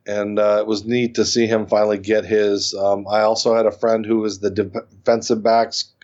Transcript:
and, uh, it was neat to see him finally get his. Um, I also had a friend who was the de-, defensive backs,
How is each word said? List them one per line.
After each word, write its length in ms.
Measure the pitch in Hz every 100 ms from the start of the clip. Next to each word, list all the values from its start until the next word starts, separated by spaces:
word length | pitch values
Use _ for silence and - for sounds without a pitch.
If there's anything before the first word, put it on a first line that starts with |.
| -
and, 320 | 104 104 104
uh, 200 | 104 104
it 60 | 107
was 160 | 104
neat 320 | 107 123 120 117
to 80 |
see 240 | 107 123 113
him 180 | 110 104
finally 320 | 107 107 104
get 260 | 98 107
his. 480 | 110 107 104 101 -
Um, 320 | 101 98 101 98
I 140 | 107
also 320 | 107 110 120
had 120 | 113 110
a 60 |
friend 340 | 104 117 113 107
who 120 | 113
was 200 | 107 98
the 120 | 104
de-, 140 | 95
defensive 800 | 98 113 - - - 117 110 113
backs, 500 | 110 113 113 - - _